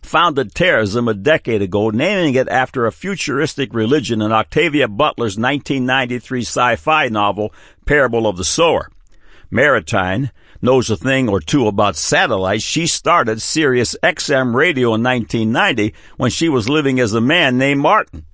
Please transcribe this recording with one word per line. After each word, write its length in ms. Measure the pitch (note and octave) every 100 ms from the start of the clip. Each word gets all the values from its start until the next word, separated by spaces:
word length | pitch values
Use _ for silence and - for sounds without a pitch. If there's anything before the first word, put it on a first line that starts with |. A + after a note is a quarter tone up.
founded 520 | - D#3 E3+ C#3 G#2+
Terrorism 540 | - F3+ C#3 G#2+ A2+ A#2
a 60 |
decade 480 | G#2 G#2 D#3 - A2
ago, 280 | G2 G2+ A2
naming 460 | A2 E3 G#3 E3 B2+
it 120 | B2+
after 380 | B2+ B2+ C3 A#2
a 60 |
futuristic 840 | - F3+ G3 - C3 D#3 - C3
religion 480 | A2+ A2 D3+ A#2+ A2+
in 80 | G#2+
Octavia 560 | A2 A2 - E3 D3 B2
Butler's 500 | G#2 D3+ - A#2 G2
nineteen 480 | B2 C#3+ - C#3
ninety-three 580 | B2+ C3 B2+ B2 - B2+
sci-fi 680 | A2+ - B2 A#2 - D#3 C#3
novel, 440 | A2 G#2 F#2+ G#2+ - - _ -
Parable 420 | D3 B2+ A#2 A2+
of 80 | F2+
the 80 |
Sower. 440 | F2+ - E3 A2 - - - - - - -
Maritime 800 | G#2 C#3+ B2 E2 G#2+ F#2 G2 C3+ - _ -
knows 280 | A#2 C3 A2+
a 60 | G#2+
thing 320 | B2+ C3+ B2+
or 120 | G2
two 260 | D#2 D3 A2
about 300 | G2+ G#2 F2+
satellites. 680 | - D3+ F#3 G#2 F#2+ G#2+
She 240 | - - E3
started 560 | - D3 E3+ A#2+ G2
Sirius 540 | - D#3 D3+ B2 A#2 -
X 280 | - - -
M 240 | C3+ B2+
Radio 400 | A#2 E3+ C#3 A#2+
in 80 | A2+
nineteen 480 | A#2+ B2+ A2 A#2 A2
ninety 420 | C3 G3+ B2+ G#2 - - -
when 140 | B2
she 180 | - E3
was 200 | C3+ A2
living 320 | D3+ C#3 B2+
as 120 | A#2+
a 80 | A2+
man 380 | A#2+ F3 D3 B2+
named 220 | C3+ C#3
Martin. 440 | D#3 G#3 - - -